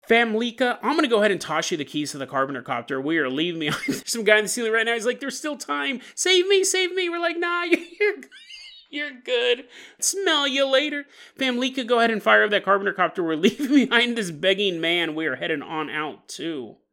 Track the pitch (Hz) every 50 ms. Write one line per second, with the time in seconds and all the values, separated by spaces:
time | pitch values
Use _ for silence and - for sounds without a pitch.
0 | _ - 226 233 240 226 214 220 240 240 226 - 262 247 226 - - 233 277 330
1 | 320 247 233 208 208 208 196 165 - - 156 156 165 - 185 156 143 - - 147
2 | 147 139 - 139 135 127 139 135 135 139 139 123 - - 131 120 117 - 139 135
3 | 135 147 165 165 143 127 131 143 165 175 170 165 156 147 147 - - - 269 214
4 | - - - 233 214 208 220 214 214 185 - 247 233 220 220 226 220 233 233 233
5 | 202 247 247 - 277 269 254 - - 302 294 226 - - 294 285 285 277 269 247
6 | - - - - - 359 370 359 359 381 403 381 370 381 - 370 370 359 359 381
7 | 370 349 339 349 339 339 330 339 349 349 349 349 349 339 339 - - - - -
8 | 415 415 403 277 247 - - - - - - - - - - - - _ - 294
9 | 294 294 262 240 _ 240 247 240 247 247 240 247 277 - - - - - - _
10 | - - - 381 392 359 320 294 285 277 262 277 277 269 269 262 294 302 294 285
11 | 277 _ - - - - _ - 262 262 247 240 254 262 262 269 247 220 247 233
12 | 233 233 226 208 - 220 214 214 214 208 208 196 - 190 202 196 196 196 170 -
13 | 180 165 - - 175 165 160 151 170 233 - - 294 233 285 285 233 - 233 233
14 | 240 240 240 233 208 175 160 143 170 185 196 190 208 196 175 165 165 165 170 175
15 | 170 160 151 156 160 151 127 127 175 170 160 147 117 90 160 156 156 139 113 151
16 | 156 147 113 - _ - - - 143 165 165 139 120 104 - _ _ _